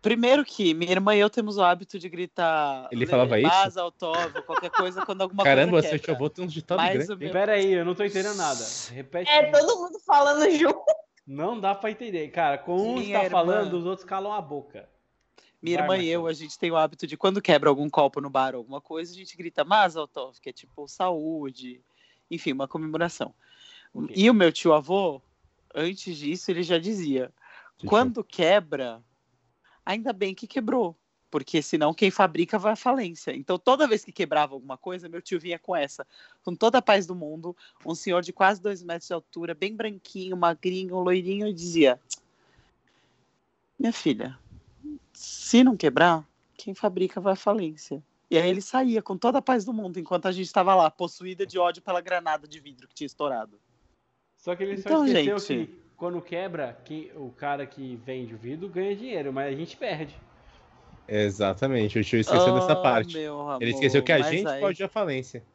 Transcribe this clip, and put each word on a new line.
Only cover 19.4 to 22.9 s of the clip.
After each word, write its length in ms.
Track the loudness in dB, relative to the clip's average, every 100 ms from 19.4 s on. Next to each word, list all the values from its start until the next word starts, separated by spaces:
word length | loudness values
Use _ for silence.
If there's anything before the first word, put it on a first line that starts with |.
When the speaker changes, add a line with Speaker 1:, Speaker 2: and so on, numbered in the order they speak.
| -10 -4
Speaker 1:
"Mazel 420 | 2 4 2 0 -10
Tov", 340 | -10 -14 _
que 80 | -18
é 40 |
tipo 340 | -18 -20 -18 -18
saúde, 920 | -4 -2 -2 -6 -6 -8 -12 -18 -18 _ _ _ _ _
enfim, 220 | -8 -6
uma 160 | -4 -6
comemoração. 680 | -6 -6